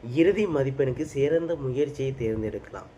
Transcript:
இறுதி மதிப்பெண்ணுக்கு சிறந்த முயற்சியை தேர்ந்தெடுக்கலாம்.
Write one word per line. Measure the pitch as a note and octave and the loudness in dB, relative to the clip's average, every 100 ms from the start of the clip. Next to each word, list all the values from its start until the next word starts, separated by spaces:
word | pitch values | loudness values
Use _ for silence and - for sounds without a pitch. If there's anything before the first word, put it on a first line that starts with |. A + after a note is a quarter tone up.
| A#2 | -2
இறுதி | C3 E3+ G3+ G#3 | 4 4 4 0
மதிப்பெண்ணுக்கு | D3 C3+ C3+ C3+ B2 | 2 0 2 0 0
சிறந்த | D#3 C#3 C#3+ E3 E3 D#3+ | -4 0 2 2 0 -4
முயற்சியை | C3+ B2+ D3 C#3+ C3+ C3+ | -2 0 -2 0 -4 -2
தேர்ந்தெடுக்கலாம். | A2+ A2 G#2+ G2+ - G2 - | -2 -2 -2 -6 -10 -14 -14